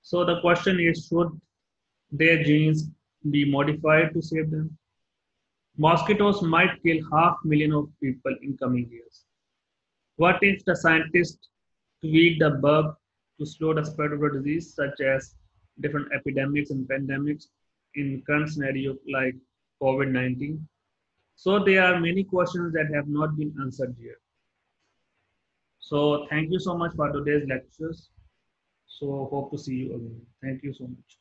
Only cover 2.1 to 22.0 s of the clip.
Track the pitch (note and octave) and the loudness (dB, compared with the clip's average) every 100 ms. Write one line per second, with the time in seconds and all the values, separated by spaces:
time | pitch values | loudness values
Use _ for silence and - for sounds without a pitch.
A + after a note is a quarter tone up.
2.1 | D3 D#3+ D#3+ D3 D3+ D#3 D#3 D#3 - _ | 2 4 4 4 4 4 2 -4 -12 _
3.1 | _ D3+ C#3+ C#3+ C#3 D3 D3+ D#3 D#3 D#3+ | _ -2 2 2 2 0 0 4 4 4
4.1 | E3+ - D#3+ D#3 D#3 D#3 - _ _ _ | -2 -4 -4 -2 -4 -6 -10 _ _ _
5.1 | _ _ _ _ _ _ - D3+ E3+ - | _ _ _ _ _ _ 2 4 4 2
6.1 | G3+ G#3 G3+ E3 E3 F#3 - E3+ D#3+ D#3 | 2 4 2 2 4 2 2 0 0 0
7.1 | D3+ E3+ F3 D#3 D3 D3+ D3 D3 _ C3+ | 2 4 2 0 2 2 0 -2 _ -6
8.1 | B2+ C3+ C3 C#3 C3 B2+ B2 A#2 A#2 A#2 | -4 -6 -6 -8 -6 -2 -2 -4 -12 -20
9.1 | _ _ _ _ _ _ _ _ _ _ | _ _ _ _ _ _ _ _ _ _
10.1 | - E3+ F#3 G3+ F#3+ - F3 E3 D#3+ D#3+ | 0 2 4 2 0 -2 0 2 2 2
11.1 | F3 E3 - _ _ _ _ _ _ D#3+ | 0 0 -6 _ _ _ _ _ _ 2
12.1 | D#3 E3+ D#3+ D#3 C3+ C#3+ D3+ D3+ - _ | 6 6 4 2 2 4 4 2 -6 _
13.1 | _ _ _ D3+ - D#3+ D#3 D3+ - D3 | _ _ _ -12 -4 -2 -2 -4 -4 -4
14.1 | D3 D3 C#3 C#3+ E3 E3 - C#3 - C3+ | -2 -2 -2 -4 -4 -6 -6 -6 -2 0
15.1 | C3+ - - _ _ _ - C#3+ D3 C#3+ | 0 -4 -20 _ _ _ -8 -4 -4 -4
16.1 | C#3 C#3+ C3+ C3+ D3 D3 C3+ B2+ C3+ C#3 | -6 -2 -2 0 -2 -2 -6 -4 -4 -2
17.1 | C#3 D3 D3 - _ _ _ _ D3 C#3+ | -4 -4 -6 -10 _ _ _ _ -8 -6
18.1 | C3+ - D3 D#3 D#3 C3+ C3+ C3+ C3 - | -6 -2 -2 -2 -4 -4 -4 -6 -8 -6
19.1 | C3+ C3 C3 _ _ _ _ C3+ C3 C#3 | -2 -2 -6 _ _ _ _ -2 0 0
20.1 | B2+ B2+ B2+ C#3+ D#3 D#3 _ _ _ _ | 0 -2 -4 -6 -8 -12 _ _ _ _
21.1 | _ _ _ F#3 G3+ G3 F#3+ F3+ F3 | _ _ _ 0 2 4 4 4 4